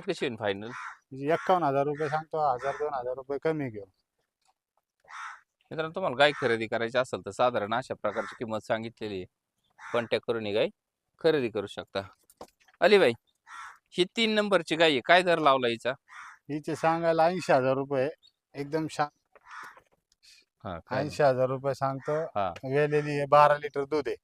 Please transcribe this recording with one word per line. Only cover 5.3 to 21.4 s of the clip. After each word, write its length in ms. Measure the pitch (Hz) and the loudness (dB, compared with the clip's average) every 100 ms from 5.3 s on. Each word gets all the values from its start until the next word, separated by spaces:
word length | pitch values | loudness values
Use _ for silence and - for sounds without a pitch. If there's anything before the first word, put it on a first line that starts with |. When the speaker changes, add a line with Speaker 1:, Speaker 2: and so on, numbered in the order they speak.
| - _ _ _ | -16 _ _ _
Speaker 1:
मित्रांनो, 240 | 123 160 180 | -8 -8 -4
तुम्हाला 200 | 190 123 | -4 4
गाय 160 | 147 143 | 4 4
खरेदी 260 | 127 113 110 | 0 0 -2
करायची 300 | 113 117 123 | -2 -2 -2
असेल 220 | 131 101 95 | -2 -4 -8
तर 60 | |
साधारण 420 | 98 127 120 104 | 0 2 2 -2
अशा 200 | 117 - | -4 -4
प्रकारची 420 | 104 104 107 101 - | -6 -4 -4 -8 -8
किंमत 180 | 113 107 | -8 -8
सांगितलेली 520 | - 113 113 - 110 95 | -4 -4 -4 -10 -8 -8
आहे. 100 | 92 _ _ _ _ _ - | -10 _ _ _ _ _ -4
कॉन्टॅक्ट 320 | 120 113 113 - | -4 -2 -2 -2
करून 180 | 117 107 | -4 -2
ही 80 | |
गाय 140 | 104 170 - _ _ _ _ | 0 -2 -4 _ _ _ _
खरेदी 260 | 165 156 120 | 0 2 0
करू 180 | 104 101 | -4 -6
शकता. 320 | - 87 98 98 _ _ _ - _ _ _ | -10 -8 -8 -8 _ _ _ -20 _ _ _
अली 200 | - 202 | 4 6
बाई, 120 | 143 117 _ _ - - - - _ - | 4 2 _ _ -20 -18 -18 -20 _ -4
ही 60 | |
तीन 280 | 180 - 220 | -2 0 0
नंबरची 440 | 214 208 185 165 160 | 2 2 0 0 2
गाय 160 | 165 | 4
आहे, 80 | 135 - | 4 6
काय 160 | 185 | 4
दर 160 | 185 165 | 6 4
लावला 300 | 151 135 123 | 4 4 2
हिचा? 240 | 117 117 131 _ - - - - | -2 -4 -6 _ -20 -20 -20 -10
Speaker 2:
हिचे 260 | 151 147 147 | -8 -6 -2
सांगायला 500 | 160 165 165 165 165 | 0 2 2 2 2
ऐंशी 280 | 185 - | 2 2
हजार 200 | 143 127 | 4 4
रुपये, 360 | 135 139 139 139 - _ _ _ | 0 0 0 -2 -4 _ _ _
एकदम 340 | 139 143 160 151 | -12 -6 -4 -4
शांत. 460 | - 147 - _ _ - - - - _ _ _ _ _ - _ _ | -4 -4 -6 _ _ -20 -18 -18 -20 _ _ _ _ _ -20 _ _
Speaker 1:
हा, 160 | 98 85 | -12 -12
काय 200 | - 104 | -6 -4
Speaker 2:
ऐंशी 240 | 101 92 | -4 2
हजार 240 | 147 127 | 2 4